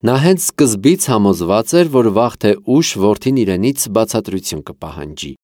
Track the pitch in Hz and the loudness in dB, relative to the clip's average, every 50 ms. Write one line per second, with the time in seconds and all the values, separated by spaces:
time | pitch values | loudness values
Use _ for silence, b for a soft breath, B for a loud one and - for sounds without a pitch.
0 | - 117 123 135 143 175 190 175 - - - - 147 123 107 98 95 139 180 190 | 0 2 0 2 4 2 2 2 0 -6 0 2 2 2 2 2 2 2 2 2
1 | - - 127 107 101 98 95 82 90 85 98 110 113 - - 170 180 160 139 131 | 0 -2 0 2 4 2 2 0 0 0 0 0 0 2 2 2 2 4 2 2
2 | 120 113 98 107 120 120 - - - 104 104 98 - - 127 147 165 - - 107 | 2 2 2 2 0 0 -2 0 0 0 0 0 0 0 0 2 0 0 -2 0
3 | 95 104 107 104 - 131 135 131 113 95 92 90 98 131 139 - - - 98 110 | 2 2 2 0 0 -2 0 0 0 0 0 0 0 -2 -2 -2 -6 -2 0 0
4 | 113 110 - 113 104 - 95 95 95 - - 78 69 - 80 _ - 80 76 78 | 0 0 -2 -4 -4 -4 -8 -8 -8 -8 -10 -10 -12 -14 -16 _ -16 -14 -12 -12
5 | 73 76 76 - - 71 67 _ | -12 -14 -14 -14 -14 -16 -16 _